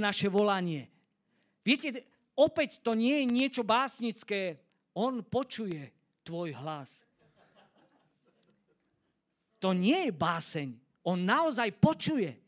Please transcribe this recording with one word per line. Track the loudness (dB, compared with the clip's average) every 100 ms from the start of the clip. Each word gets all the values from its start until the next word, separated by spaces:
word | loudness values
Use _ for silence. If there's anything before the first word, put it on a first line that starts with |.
naše | 2 0 2
volanie. | 4 2 2 -2 -4 -8 _ _ _ _ _ _ _
Viete, | 0 0 0 -8 -12 _ _
opäť | 4 4 4 -2 -2
to | -2 2
nie | 2 2
je | 2
niečo | 2 0 0
básnické. | 0 2 0 -4 -6 -6 -6 -4 -4 -8 _ _ _ -2
On | -2 -2
počuje | -4 -4 -4 -6 -6 -8 -10 _ _ _ -10
tvoj | -8 -6 -8
hlas. | -8 -10 -12 -20 _ _ _ _ _ _ _ _ _ _ _ _ _ _ _ _ _ _ _ _ _ _ _ _ _ -4
To | 0
nie | 2 4 2 0
je |
báseň. | 0 0 -2 -4 -6 -8 -10 _ _
On | -2 0
naozaj | 2 4 2 0 -2 2
počuje. | 2 2 -2 -2 -2 -6